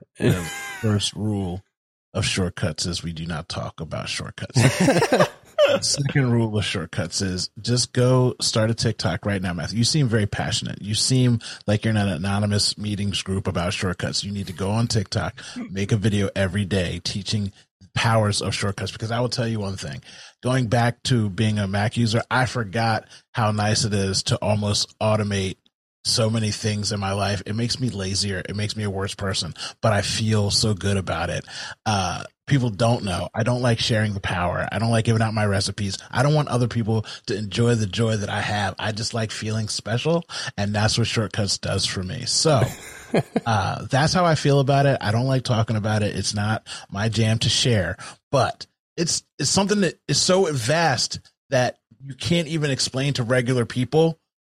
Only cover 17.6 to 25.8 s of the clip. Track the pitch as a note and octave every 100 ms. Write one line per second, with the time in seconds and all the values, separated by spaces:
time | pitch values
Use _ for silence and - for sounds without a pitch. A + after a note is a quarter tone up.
17.6 | _ _ - - A#2 A2+ G#2 G2 F#2+ -
18.6 | G2+ - F#2+ - A2 A#2 B2 B2+ A2+ A2+
19.6 | G2 G2 D#2+ F#2 - - - _ A#2+ C3
20.6 | A#2 A#2 A#2+ - - B2 G#2 F2+ A2 G#2+
21.6 | G2 G2+ A2 A#2+ A#2 A2 - B2 B2+ B2+
22.6 | G2+ A2 A2+ A2 - - _ - G#2+ G#2+
23.6 | G#2 G#2+ G#2 G2+ G2 F#2+ - - G2 G#2
24.6 | G#2 G#2 - _ G#2+ G#2+ G#2 G2 F#2+ -
25.6 | _ _